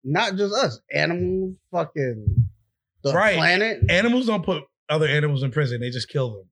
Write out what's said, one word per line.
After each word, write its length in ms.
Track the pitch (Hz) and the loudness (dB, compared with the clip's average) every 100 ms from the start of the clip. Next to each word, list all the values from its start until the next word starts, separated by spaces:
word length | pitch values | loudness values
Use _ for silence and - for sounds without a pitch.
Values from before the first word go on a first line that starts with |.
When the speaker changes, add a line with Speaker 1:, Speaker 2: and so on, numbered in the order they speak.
Speaker 1:
Not 320 | 131 160 220 190 | 0 0 0 0
just 180 | 202 208 | -2 0
us. 240 | 214 113 _ | -2 -4 _
Animals, 640 | 143 151 175 180 185 190 185 _ | -2 -2 0 -2 -2 -4 -10 _
fucking 760 | 175 160 156 131 113 101 123 117 - _ _ _ _ | -6 -4 -4 -4 -2 0 2 0 -2 _ _ _ _
the 100 | 143 | -2
Speaker 2:
Right. 220 | 165 214 175 | 2 2 4
Speaker 1:
planet. 480 | 160 185 220 214 - | 4 4 2 0 2
Speaker 2:
Animals 360 | 175 226 247 240 | 2 2 2 0
don't 180 | 208 | -2
put 200 | 165 160 - _ _ | -2 -4 -6 _ _
other 180 | 151 156 | 0 2
animals 360 | 147 151 139 | 2 0 0
in 80 | 135 | -2
prison. 300 | 135 135 120 | 0 -2 -2
They 100 | 123 | -6
just 180 | 123 - | -6 -6
kill 240 | 147 127 | -4 -4
them. 120 | 101 92 | -6 -18